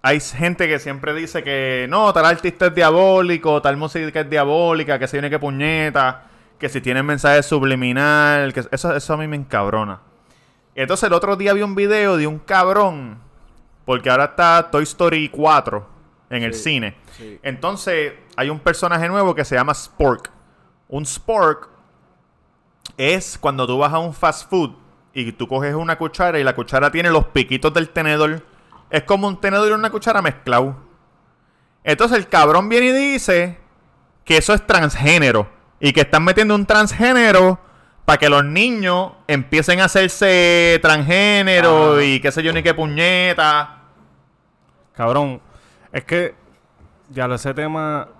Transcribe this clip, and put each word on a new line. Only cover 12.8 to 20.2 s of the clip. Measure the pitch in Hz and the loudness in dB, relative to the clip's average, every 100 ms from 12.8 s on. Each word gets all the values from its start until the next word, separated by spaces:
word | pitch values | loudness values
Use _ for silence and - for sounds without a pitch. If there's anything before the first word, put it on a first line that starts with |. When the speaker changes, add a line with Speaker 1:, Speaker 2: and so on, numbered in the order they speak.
| 202 151 123 110 - _ - _ _ _ - | 0 -2 -14 -18 -20 _ -20 _ _ _ -4
Speaker 1:
porque | 127 131 | -2 0
ahora | 127 147 | 0 0
está | - 170 170 165 | 2 4 4 2
Toy | 151 | -4
Story | 156 - 170 160 147 | -4 0 0 0 -4
cuatro | 135 156 151 - 104 101 - _ _ _ | -2 2 2 0 -10 -12 -20 _ _ _
en | 123 | -8
el | 117 | -6
Speaker 2:
Sí, | 113 | -6
Speaker 1:
cine. | 160 139 107 - - - | -4 -4 -6 -12 -20 -20
Speaker 2:
sí. | 110 101 | -20 -14
Speaker 1:
Entonces, | 139 131 160 196 - 165 147 - _ - | -12 -8 -8 -8 -6 -4 -4 -10 _ -8
hay | 135 | -6
un | 151 | -2
personaje | 175 170 175 170 170 | -2 -2 -2 -2 -2
nuevo | 196 190 156 | 0 0 -2
que | 139 | -2
se | 127 | 0
llama | 139 | 0
Spork. | 143 - - 143 120 | -2 -8 0 0 0